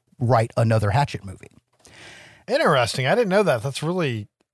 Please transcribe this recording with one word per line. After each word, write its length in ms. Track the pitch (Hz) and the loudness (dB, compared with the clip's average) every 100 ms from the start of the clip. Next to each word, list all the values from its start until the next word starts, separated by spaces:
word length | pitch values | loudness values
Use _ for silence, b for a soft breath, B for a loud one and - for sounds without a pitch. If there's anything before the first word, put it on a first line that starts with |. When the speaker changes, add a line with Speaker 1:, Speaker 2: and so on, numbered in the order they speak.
| _ - | _ -6
Speaker 1:
write 340 | 117 123 113 - | 2 2 2 0
another 320 | 113 110 104 | 0 2 0
Hatchet 340 | 135 143 101 | 0 -2 -6
movie." 260 | 98 90 - _ _ _ B B B B B B B | -12 -18 -20 _ _ _ B B B B B B B
Speaker 2:
Interesting. 600 | 262 277 147 113 - 131 | 0 2 2 2 0 0
I 80 | |
didn't 160 | 202 220 | 0 2
know 120 | 190 | 2
that. 200 | 190 127 | 2 0
That's 200 | 135 131 | -2 -6
really, 460 | 151 185 151 113 104 _ _ | -6 -4 -4 -4 -10 _ _